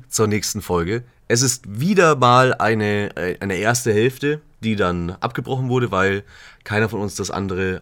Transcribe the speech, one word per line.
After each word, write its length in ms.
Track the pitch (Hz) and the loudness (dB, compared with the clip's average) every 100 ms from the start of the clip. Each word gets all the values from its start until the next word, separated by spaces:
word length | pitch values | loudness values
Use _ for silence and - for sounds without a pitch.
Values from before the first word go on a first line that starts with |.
| - | -6
zur 180 | - 107 | 0 0
nächsten 340 | 104 - 104 | 0 -2 -6
Folge. 420 | - 87 85 117 120 _ - | -2 -2 0 -4 -8 _ -2
Es 140 | 120 | 0
ist 220 | 131 - 98 107 | 0 -4 -10 -4
wieder 360 | 170 190 165 135 | 0 4 4 6
mal 380 | 123 123 127 | 6 6 4
eine, 640 | - 104 110 104 104 104 - | 2 0 2 0 0 -2 -4
äh, 200 | 90 - | -6 -4
eine 160 | 98 92 | -4 -2
erste 380 | 107 120 120 | 0 0 2
Hälfte, 480 | 104 123 131 143 151 - - | 2 2 0 -4 -4 -8 -8
die 120 | 110 104 | -4 0
dann 360 | 92 90 85 95 | 0 0 -4 -6
abgebrochen 500 | 117 - 123 131 131 | -6 -6 -6 -4 0
wurde, 220 | 127 120 | 0 0
weil 320 | 95 95 98 - - - - | 2 0 0 -6 -20 -20 -16
keiner 260 | - 107 110 | -4 0 0
von 100 | 104 | -2
uns 140 | 101 - | -6 -6
das 160 | 92 | -6
andere 500 | 92 98 92 92 92 | -4 -4 -2 -2 -4